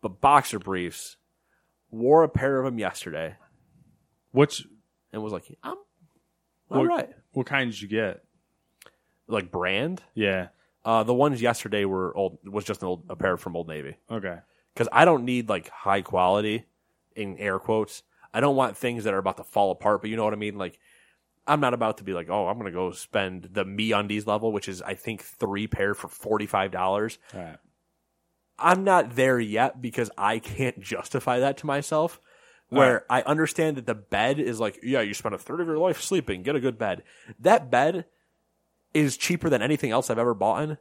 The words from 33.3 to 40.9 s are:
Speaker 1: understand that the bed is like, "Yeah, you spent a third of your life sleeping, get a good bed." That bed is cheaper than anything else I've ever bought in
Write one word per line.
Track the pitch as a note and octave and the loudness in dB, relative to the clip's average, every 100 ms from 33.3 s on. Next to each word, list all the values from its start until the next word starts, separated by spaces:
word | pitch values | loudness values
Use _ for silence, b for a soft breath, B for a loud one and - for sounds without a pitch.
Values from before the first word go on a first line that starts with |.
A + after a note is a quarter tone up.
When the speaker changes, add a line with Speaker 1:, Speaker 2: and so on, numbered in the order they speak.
Speaker 1:
understand | D3+ D#3+ - D#3+ C#3+ | 2 0 0 -2 -2
that | A#2 | -4
the | G#2+ | -6
bed | G2+ G2+ A#2 C#3+ | -2 0 2 2
is | C3 A2+ | -2 -2
like, | A2 - | -4 -4
"Yeah, | A#2+ C3 | -2 0
you | G#2 | 0
spent | G2+ A2+ | -4 -6
a | G2 | -6
third | - D#3 | -8 -6
of | E3+ | -2
your | D#3 | 0
life | F3+ D#3+ | 0 0
sleeping, | - F#3+ B2+ F#2 | -2 -2 -2 -6
get | F#2+ D3+ | -2 0
a | |
good | B2+ A2+ | -2 -2
bed." | A2 F2 - B B B | -4 -4 -10 B B B
That | C#3 G#3 C3+ | 4 4 4
bed | A#2+ D3 F3+ E3+ _ _ _ _ _ _ _ _ | 2 2 0 -8 _ _ _ _ _ _ _ _
is | D#3 D3 - | 0 0 0
cheaper | - F3 E3 | -2 0 2
than | C3 | 2
anything | A#2 D3+ C3+ | 2 0 0
else | A2+ C3 | 0 0
I've | A2+ | 0
ever | A#2+ | 0
bought | G#2+ G#2 G2 | 2 0 0
in | D#3 D3+ _ | -2 -6 _